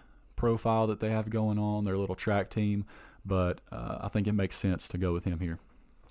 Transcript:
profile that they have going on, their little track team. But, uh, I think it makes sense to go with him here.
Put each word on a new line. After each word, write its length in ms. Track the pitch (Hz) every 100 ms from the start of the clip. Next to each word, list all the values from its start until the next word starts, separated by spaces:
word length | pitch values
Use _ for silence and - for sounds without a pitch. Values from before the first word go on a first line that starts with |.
| - - - -
profile 500 | 120 117 117 110 110
that 140 | 104
they 100 | 110
have 220 | 110 107
going 260 | 113 107 107
on, 260 | 104 107
their 140 | 104 95
little 180 | 98 95
track 360 | - 101 95
team. 340 | - 104 101 98 - - - 101
But, 340 | 95 90 - -
uh, 260 | - 117 113
I 60 | 104
think 200 | 110 101
it 60 |
makes 220 | 104 95 -
sense 320 | 98 90 -
to 100 | 87
go 140 | 92
with 100 | 87
him 160 | 92 85
here. 180 | 85 82 - - - - -